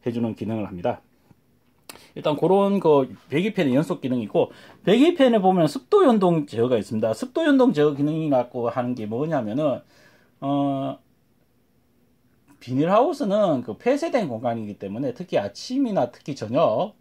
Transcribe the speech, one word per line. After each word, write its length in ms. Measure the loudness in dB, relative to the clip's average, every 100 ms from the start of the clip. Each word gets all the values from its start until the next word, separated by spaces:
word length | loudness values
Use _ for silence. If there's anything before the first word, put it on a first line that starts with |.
| -4
해주는 280 | -4 -4
기능을 320 | -4 -6 -6 -6
합니다. 360 | -6 -6 -6 _ _ _ _ _ _ _ _ _ -20 -20
일단 220 | -6 -4 0
그런 440 | 2 4 4 2
그 340 | 4 4 2 -6 _
배기팬의 460 | -2 -2 0 2
연속 260 | 2 0 -4
기능이 220 | -4 -4
있고, 260 | -2 0 0 -4 -20 -8
배기팬에 560 | 2 4 4 6 4 4
보면 280 | 4 4 2
습도 360 | -2 2 4
연동 420 | 6 4 4 2 -2
제어가 300 | -2 2 0
있습니다. 380 | -2 -2 -2
습도 300 | -2 -6 -2
연동 280 | 2 4 4
제어 220 | 4 0
기능이라고 760 | 2 -2 -2 0 0 -2 -4 -4
하는 260 | -4 -6
게 120 | -6 -6
뭐냐면은, 720 | -6 -4 -4 -4 -2 -2 -4 -8 _ _ _ _ _
어, 580 | -4 -2 -2 -2 -6 -10 _ _ _ _ _ _ _ _ _ _ _ _ _ _ _ _
비닐하우스는 1040 | -6 -2 2 2 2 0 -2 0 2 0
그 140 | -4 -6
폐쇄된 520 | -2 -2 0 -2 -2
공간이기 500 | -4 -4 -4 -8 -10
때문에 360 | -10 -6 -6
특히 240 | -8 -4 -4
아침이나 720 | -4 -10 -8 -4 -2 0 -2
특히 240 | -4 -12
저녁 600 | -10 -4 0 0 0 -4 -8